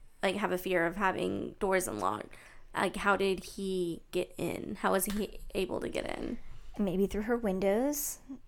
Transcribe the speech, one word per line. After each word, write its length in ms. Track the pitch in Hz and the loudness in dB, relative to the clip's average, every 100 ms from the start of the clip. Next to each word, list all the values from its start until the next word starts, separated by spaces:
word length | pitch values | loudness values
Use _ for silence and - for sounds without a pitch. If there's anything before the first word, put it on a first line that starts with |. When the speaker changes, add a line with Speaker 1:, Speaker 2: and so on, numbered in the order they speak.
| - - | -20 -2
Speaker 1:
like, 140 | 196 190 | 0 2
have 160 | 196 | 0
a 60 | 180 | 0
fear 280 | 190 180 170 | 2 2 2
of 120 | 185 | 2
having 580 | 196 208 180 196 - - | 2 2 0 -2 -4 -2
doors 280 | 196 190 180 | 2 2 2
unlocked. 460 | 104 95 107 - - - - - - | 0 0 -2 -6 -16 -18 -18 -8 0
Like, 220 | 190 180 | 0 2
how 180 | 202 190 | 4 4
did 280 | 196 190 | 4 2
he 580 | - - 196 185 170 165 - | -4 -6 -2 0 -2 -4 -2
get 220 | 180 - - | -2 -2 -2
in? 400 | 175 - - 208 | -4 -2 -6 -2
How 100 | 196 | 2
was 120 | 190 196 | 4 2
he 340 | 202 196 - - 196 | -2 -2 -6 -6 -2
able 240 | 185 - | -2 -2
to 80 | - | -2
get 280 | - - - | -2 -4 -4
in? 200 | - 240 - - - - | -4 -6 -6 -10 -8 -2
Speaker 2:
Maybe 280 | 202 185 196 | 0 2 2
through 160 | - | 2
her 140 | 220 240 | 0 2
windows. 800 | 226 185 196 208 277 285 - - - 269 | 2 2 4 4 2 0 -4 -6 -12 -16